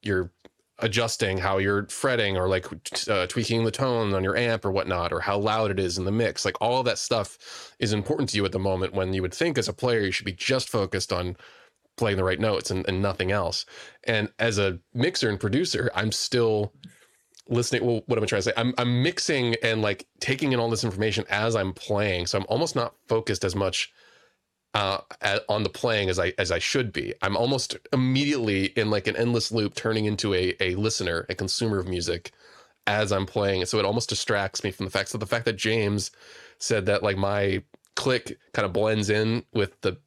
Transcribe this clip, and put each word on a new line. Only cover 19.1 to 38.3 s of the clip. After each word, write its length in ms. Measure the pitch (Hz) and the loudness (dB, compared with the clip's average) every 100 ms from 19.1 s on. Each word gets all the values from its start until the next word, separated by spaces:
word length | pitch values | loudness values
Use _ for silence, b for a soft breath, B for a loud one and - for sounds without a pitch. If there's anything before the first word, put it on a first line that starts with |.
| 175 - 147 120 117 | 0 0 2 2 2
and, 200 | 117 110 | 2 2
like, 260 | 107 98 - _ | 2 0 -8 _
taking 300 | - 139 147 | -4 0 2
in 60 | 127 | 2
all 100 | 117 | 2
this 140 | 110 120 | 0 -2
information 400 | 92 107 101 101 | 0 0 0 -2
as 260 | 101 113 113 | 0 2 2
I'm 180 | 95 | 0
playing. 540 | 92 - 104 104 90 87 | -4 -2 0 2 0 0
So 100 | 98 | -2
I'm 80 | 98 | 0
almost 280 | 117 160 143 | 0 0 0
not 180 | 117 - _ | -4 -6 _
focused 360 | 113 110 98 | 0 0 -2
as 120 | 98 92 | 0 0
much, 360 | 98 - - b b b b b _ _ _ | 0 0 -6 b b b b b _ _ _
uh, 260 | - 101 98 - - | -2 0 -2 -6 -4
at, 220 | 107 104 - | 0 0 0
on 140 | 104 | 0
the 60 | 101 | 0
playing 400 | - 127 110 95 | 0 0 2 2
as 80 | 92 | 2
I, 160 | 90 - | 0 0
as 120 | 90 | 0
I 100 | 87 | 0
should 340 | - 143 123 | 0 0 -2
be. 200 | 85 55 52 | -4 -6 -2
I'm 140 | 98 101 | -2 0
almost 400 | 120 135 - - - | 0 0 -4 -8 -2
immediately 720 | 135 127 131 143 147 113 98 95 | 0 2 2 2 0 2 2 2
in, 220 | - 107 | 0 2
like, 180 | 104 95 | 2 0
an 100 | 92 | 0
endless 340 | 117 120 - | 2 2 0
loop, 240 | 113 104 - | 0 -2 -2
turning 300 | 110 113 107 | -2 0 0
into 280 | 104 107 | 0 0
a, 220 | 92 92 85 | 2 0 0
a 140 | 92 90 | -2 0
listener, 500 | 107 - 92 85 - | -2 0 -2 -2 -4
a 80 | 92 | -4
consumer 420 | 92 - 113 101 | -4 -2 0 0
of 120 | 90 | -2
music 420 | 90 82 87 - B B B B B - | -4 -2 -4 -6 B B B B B -2
as 240 | 104 107 | 0 2
I'm 140 | 98 95 | 0 0
playing. 400 | - 101 95 92 | 0 2 2 0
So 140 | 110 | 2
it 60 | 98 | 2
almost 220 | 113 - | 0 -2
distracts 560 | 110 - 104 98 - | -4 0 0 0 -4
me 80 | 104 | -6
from 140 | - 95 | -4 -4
the 60 | |
fact, 180 | - 98 | -2 -2
so 80 | 117 | -6
the 100 | 104 | -2
fact 160 | 117 113 | 0 0
that 120 | 101 | -2
James 540 | 110 113 104 101 95 B B B B B | 0 2 2 0 -2 B B B B B
said 280 | - 113 95 | 0 0 2
that, 180 | 101 | 2
like, 140 | 101 95 | 2 0
my 460 | 98 101 98 95 - - _ - | 0 2 2 0 -4 -20 _ -4
click 420 | 139 127 - | 0 0 -2